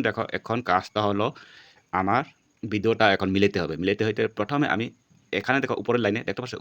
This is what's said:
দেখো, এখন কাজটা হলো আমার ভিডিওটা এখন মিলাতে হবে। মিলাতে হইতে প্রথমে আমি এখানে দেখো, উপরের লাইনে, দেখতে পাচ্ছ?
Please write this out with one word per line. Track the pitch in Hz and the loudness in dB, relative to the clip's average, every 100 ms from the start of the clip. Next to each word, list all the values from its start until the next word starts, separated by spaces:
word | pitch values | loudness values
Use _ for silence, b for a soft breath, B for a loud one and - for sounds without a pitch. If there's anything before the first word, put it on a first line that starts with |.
| 117 | 0
দেখো, | 110 110 92 | -2 -4 -6
এখন | - - - | -4 -4 2
কাজটা | 90 - 107 104 | 0 0 -2 0
হলো | 101 113 - B B B B _ 92 | 0 -2 -4 B B B B _ -2
আমার | 95 117 156 _ _ _ 113 | 2 0 0 _ _ _ -6
ভিডিওটা | 104 107 113 110 98 | -2 0 4 4 4
এখন | 95 | 2
মিলাতে | 95 101 101 | 4 2 2
হবে। | 78 78 | -2 -2
মিলাতে | 92 104 110 | -2 0 -2
হইতে | 107 110 - | 0 -2 -2
প্রথমে | 104 143 151 95 | -4 -2 0 0
আমি | 117 - _ _ - 98 | -2 -8 _ _ -8 -6
এখানে | 104 131 | 0 0
দেখো, | 131 120 | 0 -4
উপরের | 104 120 | 0 0
লাইনে, | 107 107 - | 2 0 -4
দেখতে | 98 | -6
পাচ্ছ? | 123 - | -6 -8